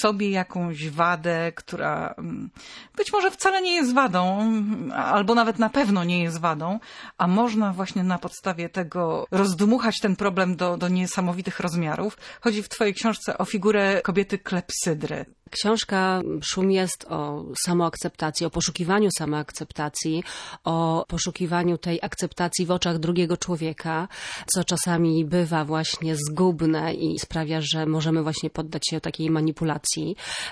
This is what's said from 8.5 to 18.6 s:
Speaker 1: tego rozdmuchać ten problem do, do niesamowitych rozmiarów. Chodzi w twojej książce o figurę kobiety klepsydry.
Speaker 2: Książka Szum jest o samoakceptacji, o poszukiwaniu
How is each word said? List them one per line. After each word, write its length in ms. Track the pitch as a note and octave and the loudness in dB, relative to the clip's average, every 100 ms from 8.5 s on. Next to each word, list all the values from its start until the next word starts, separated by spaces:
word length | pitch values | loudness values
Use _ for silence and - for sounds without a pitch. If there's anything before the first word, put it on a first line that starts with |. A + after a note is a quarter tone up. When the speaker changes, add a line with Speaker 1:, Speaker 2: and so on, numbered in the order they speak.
| E3+ E3+ | -4 -4
Speaker 1:
tego 580 | F#3+ E3 F3+ E3+ D#3+ - | -4 -4 0 0 0 0
rozdmuchać 720 | F#3+ G3 E3+ G#3 A#3+ A3+ - | 2 2 4 4 4 2 0
ten 160 | G3+ F#3 | 0 2
problem 400 | G#3 F#3 F#3 F3 | 0 2 0 2
do, 200 | F3+ F3 | 0 0
do 120 | F3+ | 0
niesamowitych 720 | F#3 F3+ - F3+ F3 F#3 - | 2 0 0 0 -2 -4 -4
rozmiarów. 580 | F3 E3+ D#3 D#3+ G#3 - - - | -2 -2 -2 -2 -4 -6 -16 -4
Chodzi 220 | A#3 G#3 | -2 0
w 60 | G3+ | -2
twojej 260 | - G#3+ | 0 0
książce 440 | F#3+ A3+ G#3 - - | 2 0 0 -2 -4
o 60 | |
figurę 560 | F#3+ G#3 G3+ G#3 G3 G3 | -2 0 2 4 4 2
kobiety 340 | - F3+ F#3+ G3 | 2 0 0 -2
klepsydry. 840 | - F3+ - - F3 D3+ D3 D3+ - - - | -2 -4 -2 -4 -2 -2 -2 -6 -10 -16 -12
Speaker 2:
Książka 680 | - G#3 A3 - F#3+ F#3 F#3 D3+ D#3 | -2 0 0 2 0 2 2 -2 -4
Szum 280 | - F#3+ F#3+ | -4 0 4
jest 360 | F#3+ F#3 - - | 4 2 -2 -6
o 360 | D#3+ D3 D3 D#3+ - - | -4 -4 -6 -6 -4 0
samoakceptacji, 800 | F3 E3+ - - - B3 - E3 | 2 2 0 -6 -4 -4 -2 -2
o 40 | |
poszukiwaniu 580 | E3+ | -2